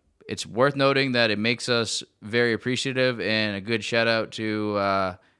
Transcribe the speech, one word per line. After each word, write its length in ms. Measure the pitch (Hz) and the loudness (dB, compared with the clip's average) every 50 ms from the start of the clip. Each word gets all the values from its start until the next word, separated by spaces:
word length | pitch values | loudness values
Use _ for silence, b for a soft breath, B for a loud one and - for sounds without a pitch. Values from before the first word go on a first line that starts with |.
| _ _ _ _ - | _ _ _ _ -12
it's 200 | - 104 - - | -10 -10 -8 -8
worth 320 | - 90 110 131 143 139 | -6 0 2 2 2 2
noting 360 | 139 135 135 135 135 135 135 123 | 2 2 2 2 2 2 2 2
that 180 | 120 117 110 | 2 2 2
it 80 | 104 104 | 2 2
makes 280 | 107 117 120 107 - | 0 0 0 0 -2
us 340 | - 123 117 113 - - - - - _ _ | 0 0 0 0 -2 -4 -6 -8 -10 _ _
very 320 | - 104 110 120 120 120 110 | -8 -2 0 2 2 2 2
appreciative, 640 | 101 - 127 127 117 - 135 127 131 127 127 123 113 | 0 -2 -2 -2 -2 -2 -2 0 0 0 0 0 0
and 380 | 87 101 110 110 107 107 101 | 0 0 0 2 0 0 -2
a 40 | 98 | -4
good 220 | 95 110 117 110 107 | -4 -2 -2 -2 -2
shout 240 | - 117 117 113 | 0 0 2 2
out 240 | 117 113 113 107 - - | 4 2 0 0 -4 -6
to, 440 | - 110 107 107 107 107 104 104 | -6 -4 -2 -2 -2 -2 -2 0
uh, 380 | 101 98 98 98 98 95 92 92 b b b b | 0 0 2 2 0 0 -2 -4 b b b b